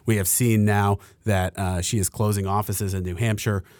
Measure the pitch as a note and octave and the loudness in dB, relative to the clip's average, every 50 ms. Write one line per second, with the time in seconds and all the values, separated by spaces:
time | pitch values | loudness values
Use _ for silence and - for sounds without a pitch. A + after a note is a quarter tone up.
0 | - - A2 G#2 F#2+ - - - B2+ A#2 A2 G#2+ G#2 G#2 G#2 G2+ G2+ G2+ G2+ - | -2 0 0 0 0 0 0 2 2 2 4 4 4 4 4 4 2 2 0 0
1 | - - - _ _ A2 G2+ F#2 F2+ F#2 - - G2 F2+ F#2 F2 E2+ - - G#2+ | -4 -10 -20 _ _ 0 0 0 0 -2 -4 -4 -4 -2 -2 -2 -2 -2 -2 -2
2 | F#2 - - - A2 G#2+ G#2 G2+ G2 F#2+ G2 G#2 G#2 - G2 - G#2+ F#2+ F#2+ F#2+ | -2 -2 -2 -2 -2 0 0 0 -2 -2 -2 -2 -2 -2 -4 -4 -4 -4 -4 -4
3 | F2+ F2+ F2+ F2 A#2 A2+ G#2+ G#2 - A#2 G2+ G2 - - - - | -4 -6 -4 -2 -2 -2 -2 -2 -2 -2 -2 -2 -4 -8 -14 -20